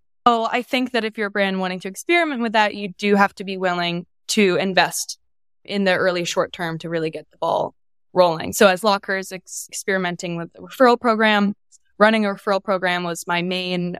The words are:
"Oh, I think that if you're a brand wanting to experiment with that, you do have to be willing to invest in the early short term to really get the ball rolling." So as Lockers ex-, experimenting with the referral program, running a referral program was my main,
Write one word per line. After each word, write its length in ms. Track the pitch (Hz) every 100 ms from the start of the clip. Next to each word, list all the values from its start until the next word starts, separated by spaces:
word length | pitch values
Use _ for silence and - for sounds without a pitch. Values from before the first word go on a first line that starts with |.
| _ _ 240
"Oh, 240 | 233 226
I 100 | 247
think 300 | - 254 247
that 120 | 233
if 140 | 220 220
you're 100 | 202
a 40 |
brand 280 | 202 196 190
wanting 200 | 185 185
to 60 | 190
experiment 540 | 190 - 349 311 247
with 120 | 233
that, 220 | 220 208 208
you 140 | 202
do 260 | - 202 202
have 180 | 196 -
to 80 |
be 140 | 196 185
willing 480 | 185 175 175 175 - _ -
to 260 | 220 196 165
invest 600 | 190 180 165 - - - _ _ _ _
in 200 | - 202
the 100 | 190
early 320 | 180 185 175 170
short 280 | 185 -
term 240 | - 165 160
to 100 | 165
really 200 | 165 160
get 180 | 156 -
the 60 | _
ball 380 | 165 151 - - _ _ _
rolling." 380 | 180 175 160 -
So 140 | - 202
as 160 | 185
Lockers 480 | 220 202 - 190 185
ex-, 360 | 185 - - -
experimenting 680 | - - 190 180 175 175 170
with 140 | 170
the 80 | -
referral 380 | 180 - 247 240
program, 540 | 247 220 220 208 202 - _ _ _ -
running 280 | 214 220 202
a 40 |
referral 340 | 190 214 190
program 400 | - 185 180 180
was 220 | 175 170 -
my 140 | 175
main, 560 | 180 185 180 180 175